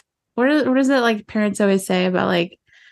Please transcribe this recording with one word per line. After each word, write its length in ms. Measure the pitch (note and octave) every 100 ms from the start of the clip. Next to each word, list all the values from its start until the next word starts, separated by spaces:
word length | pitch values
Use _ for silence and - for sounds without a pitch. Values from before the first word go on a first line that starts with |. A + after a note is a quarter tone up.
| - _ _ -
what 160 | B3+
is, 140 | D4+ B3
what 100 | B3+
is 120 | C4+
it, 100 | C4+
like, 260 | A#3 G#3+ -
parents 360 | G#3+ G#3 G3
always 240 | G3+ G3 F#3+
say 200 | F#3 F#3
about, 220 | F3+ F#3+
like, 320 | F3 F3 - _ _ -